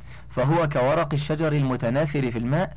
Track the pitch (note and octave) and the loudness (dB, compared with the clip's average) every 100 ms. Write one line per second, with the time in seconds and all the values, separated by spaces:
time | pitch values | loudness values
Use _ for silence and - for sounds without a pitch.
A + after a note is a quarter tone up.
0 | - - - - C3 E3+ D#3 C#3+ B2+ D#3 | -18 -18 -10 -2 2 4 2 2 2 2
1 | D3+ D3 D3 D#3 D#3 D3 C3+ B2 A#2+ C3 | 0 -2 -2 0 2 2 2 0 0 0
2 | D#3 D3 B2+ A#2 A#2+ D3+ F#3+ | 0 0 -2 -2 0 0 -2